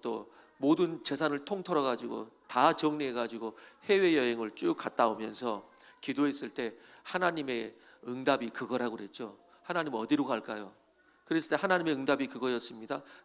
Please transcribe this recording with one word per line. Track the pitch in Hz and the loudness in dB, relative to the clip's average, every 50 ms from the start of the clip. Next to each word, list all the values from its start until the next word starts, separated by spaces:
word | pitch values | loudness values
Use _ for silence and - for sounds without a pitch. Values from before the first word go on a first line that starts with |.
또 | - 120 110 110 104 - - - - - _ - | -6 -6 -6 -6 -8 -12 -18 -20 -20 -20 _ 0
모든 | 139 143 165 180 175 165 165 - - | 2 4 4 4 4 2 0 -2 -4
재산을 | - 143 135 160 143 143 143 143 | -4 -2 0 0 0 0 -2 -4
통틀어가지고 | - 208 190 180 180 175 147 139 127 120 117 120 113 117 113 110 113 - _ _ | -4 -6 -6 -2 0 0 2 2 2 0 -2 -4 -6 -8 -8 -8 -10 -14 _ _
다 | - - 123 135 165 160 | -4 2 4 6 6 6
정리해가지고 | - 160 156 151 151 143 131 117 120 117 113 113 110 113 110 - - - - - _ - | 4 2 0 0 0 -2 -2 -2 -2 -4 -4 -4 -8 -8 -8 -10 -12 -18 -20 -20 _ 0
해외여행을 | - 202 196 190 175 160 143 123 120 117 117 113 107 - | 2 4 6 6 6 6 6 4 2 2 0 -2 -4 -4
쭉 | - - - 160 | -2 0 0 0
갔다 | - - - - - 120 113 | 0 -4 -4 2 4 4 4
오면서 | 107 107 110 110 104 107 123 120 107 98 - - - - - - - _ | 2 0 -4 -8 -6 -4 -4 -2 -4 -4 -6 -12 -20 -20 -20 -20 -20 _
기도했을 | - 139 123 139 147 143 139 - 135 113 | -8 -4 0 0 2 2 0 -2 -4 -6
때 | - - 120 110 - - - - - - - | -6 -6 -6 -6 -8 -10 -18 -20 -20 -16 -8
하나님의 | - - 180 185 175 165 160 139 131 123 117 110 107 - - - - - - - | -6 -2 0 0 0 0 -2 -2 -2 -2 -2 -4 -6 -10 -16 -20 -20 -20 -16 -12
응답이 | 123 123 131 131 143 135 127 123 113 | -10 -8 -2 2 2 2 2 0 -4
그거라고 | - - 123 104 127 123 123 117 113 | -6 -6 -4 -2 -2 -2 0 -2 -4
그랬죠. | 107 104 98 - - 120 104 98 - - - - - - | -6 -10 -12 -10 -10 -10 -10 -12 -16 -20 -20 -20 -14 -8
"하나님 | - 175 175 160 147 123 | -4 -4 -2 -2 -2 -2
어디로 | 110 113 110 151 143 139 | -4 0 2 2 2 4
갈까요?" | 131 123 107 - - 110 107 101 95 - _ _ _ _ _ _ _ _ _ _ | 2 -2 -2 -2 -4 -8 -8 -10 -12 -16 _ _ _ _ _ _ _ _ _ _
그랬을 | - 160 165 156 - | -2 -2 0 0 0
때 | 160 | 0
하나님의 | 147 202 190 185 175 165 160 147 | 0 2 2 2 2 2 2 0
응답이 | 131 135 143 143 135 135 127 | 0 2 2 2 2 0 -2
그거였습니다. | - 117 127 127 123 117 - - 120 110 110 - 143 - - - - - - | -4 -2 -2 0 0 0 -2 -4 -6 -10 -8 -8 -8 -8 -8 -12 -20 -20 -20